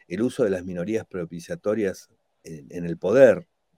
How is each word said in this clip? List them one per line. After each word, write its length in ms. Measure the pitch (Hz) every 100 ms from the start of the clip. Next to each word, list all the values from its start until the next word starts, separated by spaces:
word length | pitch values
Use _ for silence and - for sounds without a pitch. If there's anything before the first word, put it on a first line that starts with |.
| -
el 160 | 90
uso 220 | 123 131
de 60 | 113
las 140 | 95
minorías 420 | 90 87 90 110 107
propiciatorias 1000 | 95 82 87 82 85 104 110 98 87 - _ _ _
en, 220 | - 78 -
en 140 | 87
el 140 | 85 85
poder, 500 | 92 120 131 87 - _ _